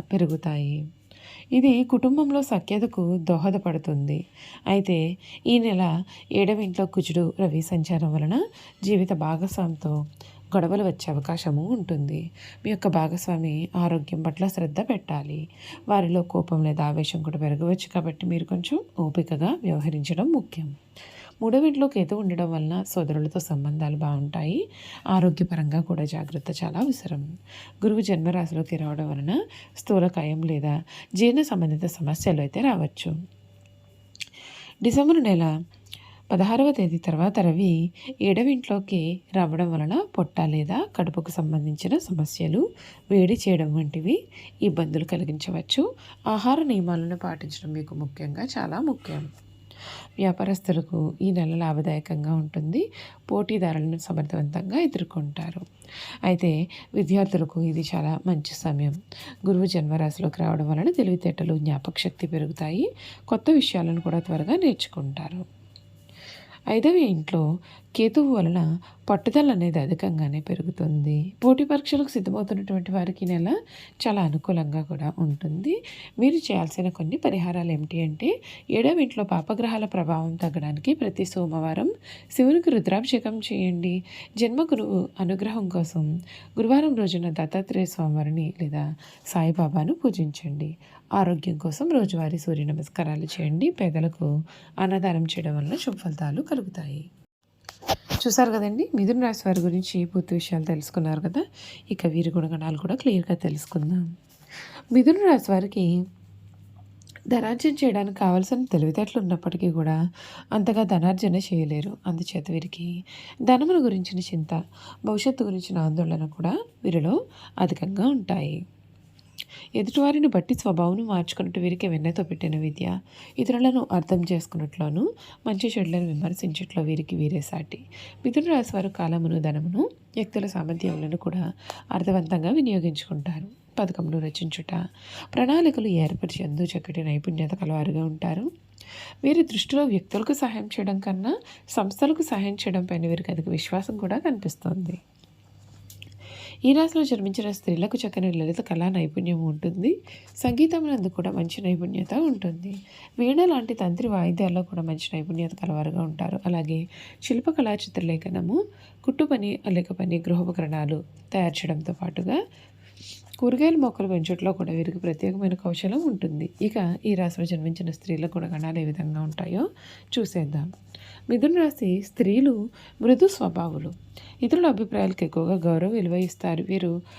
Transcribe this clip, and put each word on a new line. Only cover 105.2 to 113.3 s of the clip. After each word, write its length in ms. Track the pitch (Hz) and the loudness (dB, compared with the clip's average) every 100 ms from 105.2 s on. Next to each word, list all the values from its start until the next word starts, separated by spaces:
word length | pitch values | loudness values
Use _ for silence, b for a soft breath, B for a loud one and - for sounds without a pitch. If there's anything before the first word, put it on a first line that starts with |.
| 392 | 6
రాశి 260 | 262 - | 6 4
వారికి 340 | 190 202 202 175 175 185 - - - - - - - - - - - - | 2 2 0 2 2 -2 -10 -20 -20 -20 -20 -20 -20 -20 -20 -20 -12 0
ధనార్జన 480 | 240 220 240 311 285 | 0 0 0 0 2
చేయడానికి 340 | 262 202 202 196 | 2 2 0 2
కావాల్సిన 460 | 190 180 185 254 254 | 4 4 2 0 2
తెలివితేటలు 560 | 170 156 156 208 240 | 2 2 2 0 0
ఉన్నప్పటికీ 480 | 180 175 175 175 180 | 0 0 -2 0 0
కూడా 260 | 160 156 160 175 B B B - | 2 2 2 0 B B B -4
అంతగా 320 | 214 202 214 | 0 2 2
ధనార్జన 520 | 190 180 175 185 202 180 | 2 4 4 2 2 0
చేయలేరు. 600 | - 170 151 151 190 220 185 | 0 0 0 -2 -4 -6 -6
అందుచేత 380 | 165 180 175 156 | -6 -6 -6 -4
వీరికి 360 | 165 180 - 175 175 B B B | -6 -6 -8 -8 -8 B B B